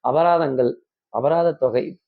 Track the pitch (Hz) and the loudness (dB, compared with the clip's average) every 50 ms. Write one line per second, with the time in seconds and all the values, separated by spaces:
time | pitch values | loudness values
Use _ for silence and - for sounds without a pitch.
0 | - 123 131 156 170 175 170 165 165 143 131 127 123 120 - - _ _ _ _ | -2 -2 0 2 2 2 2 2 0 -2 0 0 0 -2 -2 -6 _ _ _ _
1 | _ _ - 110 123 143 165 170 170 170 151 - 131 127 110 127 - - 185 _ | _ _ -6 -2 0 0 2 2 0 0 0 0 -2 0 0 -2 -4 -4 -12 _
2 | _ | _